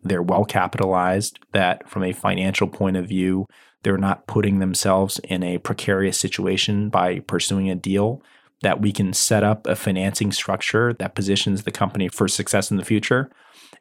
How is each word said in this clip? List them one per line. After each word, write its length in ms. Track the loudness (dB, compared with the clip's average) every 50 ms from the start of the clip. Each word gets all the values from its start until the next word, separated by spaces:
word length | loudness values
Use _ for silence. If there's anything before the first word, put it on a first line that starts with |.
| -4
they're 180 | -2 -2 0
well 220 | 0 2 2 2 2
capitalized, 960 | 2 0 0 0 0 0 0 0 2 2 2 2 2 2 0 -2 -4 -8 -12 -8 _ 0
that 340 | 2 2 2 0 -2 -6
from 160 | -8 -6 -4 -2
a 100 | -2 -2
financial 540 | -2 -2 0 0 0 0 0 0 0 0
point 300 | 0 0 0 0 0 0
of 100 | -2 -2
view, 380 | -2 -2 0 0 2 0 0 -2 -6 _ -18 -20 _ _ _ -2
they're 140 | 0 0
not 300 | 2 2 0 0 -2 _
putting 320 | -2 0 0 2 2 2 2
themselves 600 | 2 0 0 0 2 2 2 2 2 0 -2 -6 -6
in 180 | -4 -4 -2 -2
a 160 | -2 -4 -4
precarious 580 | -4 -4 -6 -4 -2 0 0 2 2 0 0
situation 720 | -2 -2 -4 -4 -2 -2 0 0 0 0 0 0 0 0 0
by 300 | 2 2 2 2 0 -4
pursuing 500 | -4 -4 -4 -2 -2 0 0 0 0 0
a 60 | -2
deal, 460 | -2 -2 0 0 2 2 0 0 -4 -10 _ _ _ _ _ _ _ -2
that 180 | -2 0 0
we 100 | 0 0
can 220 | 0 0 0 0 0
set 300 | 0 2 2 4 4 4
up 220 | 4 2 0 0
a 80 | -2 -2
financing 560 | -2 0 -2 0 0 0 -2 -2 -2 -2 -2
structure 600 | -2 -2 -2 -2 -4 -2 -2 0 2 2 2 2 0
that 220 | -2 -6 -6 -6
positions 480 | -4 -2 0 0 0 0 0 -2 -2 -4
the 80 | -6
company 380 | -4 -2 -2 0 0 -2 -2 -2
for 180 | 0 0 0
success 440 | 0 0 -2 -2 0 0 0 0 0
in 40 | -2
the 80 | -2 0
future. 460 | 0 0 0 2 2 2 0 0 -2 _ _ _ _ -20 -20 -20 -20 -8 -2